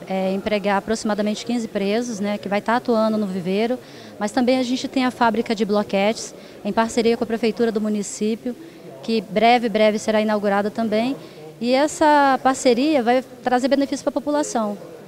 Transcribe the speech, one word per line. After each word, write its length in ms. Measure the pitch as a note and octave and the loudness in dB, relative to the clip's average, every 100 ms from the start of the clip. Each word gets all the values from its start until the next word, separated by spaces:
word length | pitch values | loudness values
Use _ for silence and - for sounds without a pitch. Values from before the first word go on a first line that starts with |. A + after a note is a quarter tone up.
| - | -4
é, 280 | F#3+ F#3+ | -2 -2
empregar 420 | G3 G#3+ G#3 G3 G3 | -2 -2 -2 0 0
aproximadamente 680 | G3 A3 A3 G3+ G#3+ G#3+ - | 0 -4 -2 -2 -2 -2 -4
quinze 200 | A#3+ A3 | -4 -2
presos, 540 | G#3 G3 G#3+ B3 G#3 | -4 0 -2 -2 -4
né, 160 | G3+ G#3 | -4 -4
que 100 | G3+ | -2
vai 140 | G3+ | -2
tá 160 | G#3 A#3+ | 0 -2
atuando 400 | B3 A3 A3 G#3+ | 2 0 2 0
no 100 | G3+ | -2
viveiro, 520 | F#3 F3 G3 A#3 B3+ - - - - | -4 -2 0 0 -2 -8 -18 -18 -8
mas 120 | G#3 | -4
também 280 | C4+ B3 C4 | 0 2 2
a 40 | |
gente 240 | B3 B3+ C4 | 2 -2 -2
tem 200 | C4+ B3+ | 0 0
a 40 | |
fábrica 440 | - A#3 G#3+ A3+ | 2 2 2 -2
de 100 | G#3+ | -2
bloquetes, 680 | G#3 G#3 G#3 G3 G3+ A3+ - - - - | 0 0 2 0 0 -2 -8 -14 -20 -10
em 120 | G#3 | -4
parceria 420 | G3+ A3+ A#3+ A3+ A#3 | 0 0 2 2 2
com 80 | |
a 20 | A3 | -2
prefeitura 460 | A3+ A3+ G#3+ A#3 | 0 0 0 0
do 80 | G#3+ | 0
município, 720 | G#3+ G#3 G3 - G#3+ A3+ B3 A#3+ - - - - | -2 -2 -4 -2 -2 -2 -6 -10 -14 -18 -18 -12
que 200 | - A3+ | -2 -2
breve, 480 | - F#3 A3+ B3 A#3 | 0 4 6 6 4
breve 280 | G#3 G#3+ G#3+ | 4 4 2
será 220 | - G#3+ | 0 0
inaugurada 500 | G#3+ G#3+ G3+ G3 G#3 | 2 0 2 0 0
também. 460 | G#3 A3+ G#3+ A#3+ C#4 - - - - | -2 -2 0 -2 -4 -10 -18 -18 -6
E 140 | A#3 | 0
essa 680 | C4 D4+ - D#4 D4 C#4 C4 | 2 2 2 4 6 6 4
parceria 600 | C4 C4+ C4 A#3+ D4 D4 | 2 2 2 4 4 2
vai 220 | A3+ B3+ B3 - | 4 2 0 -6
trazer 260 | B3+ B3 B3+ | 0 2 2
benefícios 340 | C#4 C#4 C#4 | 2 0 -2
pra 100 | - | -2
população. 640 | C#4 C#4+ D4 D4 A#3+ G#3 G3+ - - | -4 -2 -2 0 -2 -2 -4 -12 -18